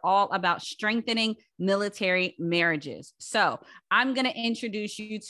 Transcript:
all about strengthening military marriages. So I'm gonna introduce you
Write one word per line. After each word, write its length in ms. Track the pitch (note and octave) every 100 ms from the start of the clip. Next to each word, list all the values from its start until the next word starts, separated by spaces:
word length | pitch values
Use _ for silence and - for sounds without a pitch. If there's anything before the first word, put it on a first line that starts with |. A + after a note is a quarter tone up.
all 260 | F3 G3 G3+
about 280 | F#3+ F3+ -
strengthening 760 | - - G#3+ A3+ A3+ A3+ A3 G#3+ _ -
military 760 | F#3+ G3 G#3 - F#3 F#3 F3+ -
marriages. 760 | E3+ F3 E3+ D3+ C#3+ D#2 - -
So 420 | - A3 E3+ A#2 - - -
I'm 220 | G#3 C4
gonna 220 | C4 B3+ -
introduce 640 | A#3 A3+ A#3 G#3 G#3 -
you 200 | G#3+ G#3+